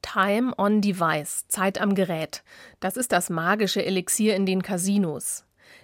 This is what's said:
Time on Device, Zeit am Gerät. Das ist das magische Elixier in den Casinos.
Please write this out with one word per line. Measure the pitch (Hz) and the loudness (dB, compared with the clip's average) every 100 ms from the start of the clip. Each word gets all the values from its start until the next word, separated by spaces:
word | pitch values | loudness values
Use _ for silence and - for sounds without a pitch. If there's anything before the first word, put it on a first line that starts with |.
Time | - 208 196 208 247 - | -4 0 2 2 0 2
on | 202 214 | 2 4
Device, | 202 185 165 156 147 - - | 2 0 0 0 -4 -8 -6
Zeit | - 196 196 | -2 0 0
am | 208 | 0
Gerät. | 196 185 160 160 - _ - - _ | 2 0 -2 -6 -10 _ -20 -20 _
Das | 185 247 | -6 -4
ist | 254 | 0
das | 180 - | 0 0
magische | 165 165 208 196 208 | -2 0 0 0 0
Elixier | - 190 180 - 214 | 0 -2 0 2 2
in | 196 190 | 4 2
den | 185 | 0
Casinos. | 185 185 190 202 175 143 - - _ _ - - | -2 -2 2 2 0 -2 -8 -10 _ _ -20 -20